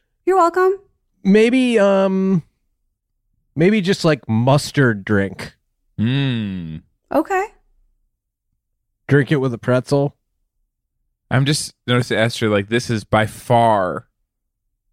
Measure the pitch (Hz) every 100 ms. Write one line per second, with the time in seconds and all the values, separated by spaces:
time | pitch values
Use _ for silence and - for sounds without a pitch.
0 | _ _ - 381 339 349 370 392 _ _
1 | _ _ 196 208 226 262 254 226 202 196
2 | 196 190 190 190 - _ _ _ _ _
3 | _ _ _ _ _ - 175 220 175 196
4 | 165 151 - 110 120 143 - - 131 104
5 | 95 104 98 - - - _ _ _ -
6 | 110 135 139 120 104 95 82 78 - _
7 | - 269 - 381 427 _ _ _ _ _
8 | _ _ _ _ _ _ _ _ _ _
9 | - 139 135 156 131 117 - 127 - 143
10 | 143 - _ _ _ _ _ _ _ _
11 | _ _ - 127 135 151 - - - 123
12 | 123 104 113 - 113 104 98 117 - 113
13 | - 107 107 - - 120 117 104 92 82
14 | - _ _ _ _ _ _ _ _